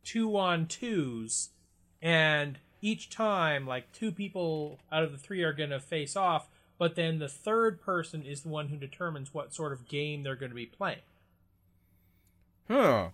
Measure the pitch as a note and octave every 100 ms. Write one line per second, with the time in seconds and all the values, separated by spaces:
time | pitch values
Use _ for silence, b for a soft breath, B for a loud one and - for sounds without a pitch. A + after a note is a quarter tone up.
0 | - A3+ A3 G#3 F#3 E3+ E3 - A#3+ G3+
1 | C3+ A#2 A2 - - _ _ _ _ _
2 | E3 E3 D#3 D3+ D3 C3+ _ _ G#3 G3+
3 | - - A3 G3 D#3+ C#3+ C3 B2+ - -
4 | A3 E3+ G3+ F#3+ E3+ D#3 D3+ D3 _ D#3+
5 | D#3+ C#3+ - G3 D#3+ C#3+ D3 C#3 - D#3+
6 | C#3+ G3+ F#3 D#3 - b b _ E3+ E3
7 | E3 D#3+ C#3+ - - A3+ A3+ F3+ - F3+
8 | D#3+ D#3 C#3 C#3+ E3 D3+ D3 D3 C#3 -
9 | F3 D3+ C3+ D#3 C#3 - D3+ C3 A#2+ D3
10 | D3 D3 C#3 C3 C3+ A#2+ A#2 - F#3+ F#2+
11 | _ _ _ _ _ _ _ _ _ _
12 | _ _ _ _ _ _ - B3+ G3+ A#2
13 | F2